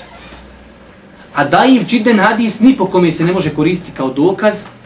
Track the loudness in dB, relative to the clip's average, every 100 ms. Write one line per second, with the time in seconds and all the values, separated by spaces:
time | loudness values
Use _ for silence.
0 | -20 -20 -20 -20 -20 -20 -20 -20 -20 -20
1 | -20 -20 -8 -4 0 2 4 2 2 -2
2 | 2 2 2 0 -2 2 2 2 0 0
3 | 0 0 -2 -2 -4 -2 -2 -2 -8 -8
4 | -6 0 -2 0 -2 -2 -10 -18